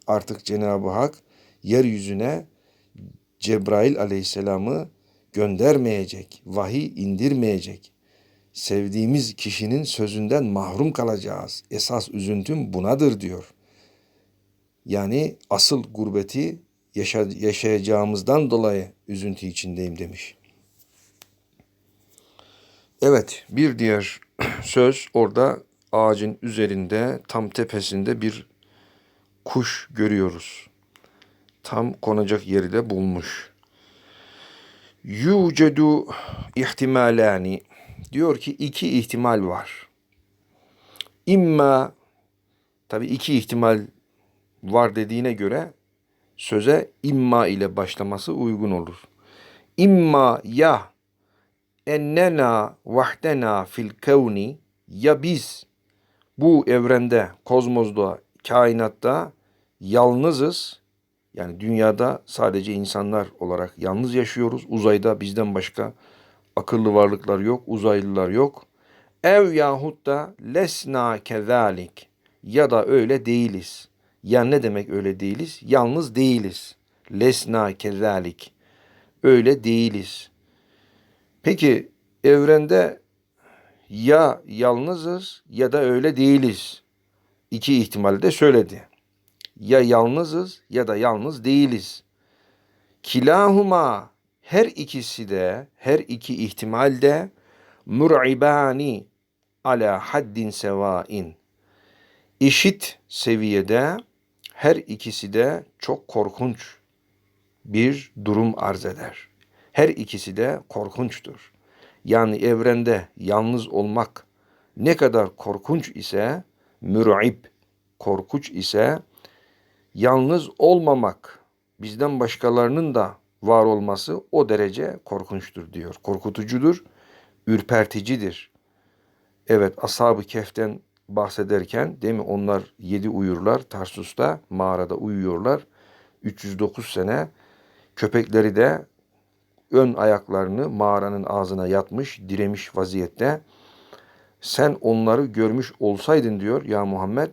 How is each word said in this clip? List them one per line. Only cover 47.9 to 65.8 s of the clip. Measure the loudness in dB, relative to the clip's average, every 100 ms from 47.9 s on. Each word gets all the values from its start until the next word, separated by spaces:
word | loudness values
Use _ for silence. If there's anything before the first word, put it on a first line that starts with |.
| -6 -8 -8 -8
uygun | -4 -4 -4 -4
olur. | -4 -6 -16 _ _ _ _ -20 _ _ 2
İmma | 6 6 6 6 4 2
ya | -2 2 4 2 -2 _ _ _ _ _ _ _ _ _ -4
ennena | -2 0 2 2 2 2 2 -2 -8 -4
vahdena | -2 -2 -2 -2 -2 0 -2 -4
fil | -8 -10
kevni, | -4 4 6 4 -2 -6 -10 _ _ -20
ya | 0 2 2
biz | 0 -4 -6 -16 -20 _ _ _ _ _ _ 2
bu | 6 6 6
evrende, | 2 4 4 4 2 0 -6 0
kozmozda, | 2 2 0 0 0 -2 -4 _ _ 0
kainatta | 4 4 2 -2 -2 -2 -2 -6 -14 _ _ _ _
yalnızız. | 0 4 4 4 0 0 -2 -4 -10 -16 _ _ _ _ _
Yani | -14 -12 -8
dünyada | -2 2 2 2 0 -4 -10
sadece | -2 0 0 -4
insanlar | -6 -6 -6 -2 -2 -4 -8
olarak | -6 -4 -6 -6
yalnız | -6 -4 -2
yaşıyoruz. | -2 -2 -2 -2 -4 -6
Uzayda | 0 4 4 2 -2
bizden | -4 -4 -4 -4
başka | -6 -8